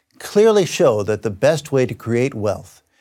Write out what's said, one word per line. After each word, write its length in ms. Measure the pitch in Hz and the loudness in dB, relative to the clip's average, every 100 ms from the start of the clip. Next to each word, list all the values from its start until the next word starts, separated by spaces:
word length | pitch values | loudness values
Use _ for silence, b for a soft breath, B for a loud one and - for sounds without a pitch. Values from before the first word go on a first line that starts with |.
| _ _ | _ _
clearly 480 | - 208 220 208 170 | -4 2 4 4 0
show 360 | - 165 107 | 2 2 2
that 180 | 101 107 | -2 -4
the 80 | 113 | -4
best 420 | 95 139 160 143 | 0 0 0 -2
way 140 | 135 123 | -2 -2
to 80 | |
create 400 | - - 117 135 | -4 -4 -2 -2
wealth 480 | 127 104 92 95 - _ _ | -2 -4 -4 -8 -20 _ _